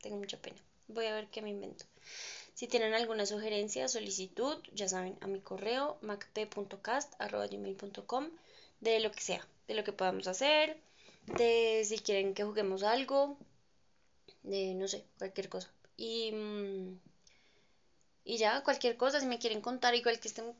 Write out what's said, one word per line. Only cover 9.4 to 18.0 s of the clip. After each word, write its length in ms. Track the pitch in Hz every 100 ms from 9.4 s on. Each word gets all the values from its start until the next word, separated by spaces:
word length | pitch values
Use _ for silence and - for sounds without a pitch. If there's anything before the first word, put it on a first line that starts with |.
| - _ -
de 80 | 214
lo 80 |
que 100 | 208
podamos 340 | 196 185 190 190
hacer, 500 | 185 277 302 311 311 _ - - - -
de 580 | - 233 233 226 220 214
si 120 | 220
quieren 380 | 214 196 196 196
que 80 |
juguemos 400 | 208 214 196 190
algo, 540 | 208 247 262 277 285 285 - _ _ _ _ _ _ _ - -
de 320 | 196 196 190 185
no 120 | 196
sé, 180 | 208 - -
cualquier 320 | 190 196 190
cosa. 220 | 185 - _ - -
Y, 340 | 226 226 220
mm, 680 | 214 214 208 202 190 185 185 - _ - - _ _ _ _ _ _